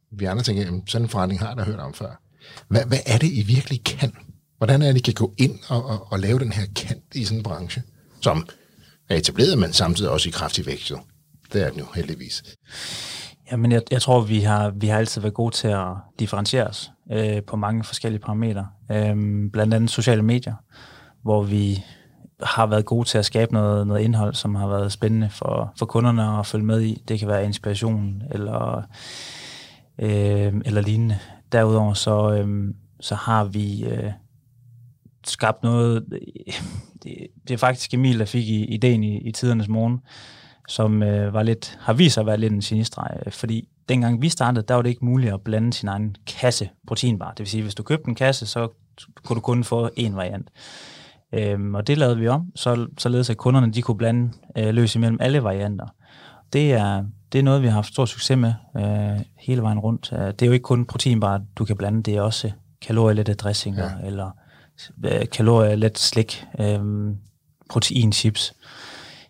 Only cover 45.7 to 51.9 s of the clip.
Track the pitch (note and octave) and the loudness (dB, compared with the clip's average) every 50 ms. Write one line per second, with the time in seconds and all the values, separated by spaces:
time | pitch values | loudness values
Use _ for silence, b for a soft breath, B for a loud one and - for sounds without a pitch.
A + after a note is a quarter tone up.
45.7 | A#2 - G#2 G2+ G2 G2+ G#2+ G#2+ G2 - _ - - - B2+ B2 A#2+ - G#2+ F2+ | 0 -2 -4 -4 -4 -4 -4 -4 -6 -10 _ -16 -4 0 2 2 2 0 -4 -8
46.7 | - _ _ - A#2 - B2+ A#2+ A2 F2+ F#2 F2 G2 - G#2 G2 G#2+ A2 G#2+ G#2 | -10 _ _ -8 -4 -2 0 0 0 -2 -4 -8 -10 -10 -8 -6 -4 -4 -4 -4
47.7 | G2+ - G#2 - D3+ D#3 - C3 A2+ - C3 C3+ C3 - A2+ G#2+ - A#2+ A#2 A2+ | -6 -8 -4 -4 -4 -2 -2 -4 -2 0 2 0 0 0 -4 -6 -4 -4 -4 -6
48.7 | - _ _ _ _ - - - _ - - - A#2+ A2+ - B2+ A#2+ B2 A2+ - | -8 _ _ _ _ -20 -20 -20 _ -12 -8 -6 -4 -2 0 0 2 0 0 0
49.7 | A#2+ A#2 A#2 A#2 - B2 A#2+ A2 G2 F#2+ F#2 F#2 G2+ G2 - - B B B B | 0 -2 -2 -2 -2 -4 -4 -2 -2 -4 -6 -6 -6 -8 -10 -14 B B B B
50.7 | B B B B B B B B B B B _ - A2 G#2+ G2+ G2+ G2+ G2+ G2+ | B B B B B B B B B B B _ -4 -2 -2 0 -2 -2 -2 -2
51.7 | G2+ G2+ G#2 - | -4 -2 0 0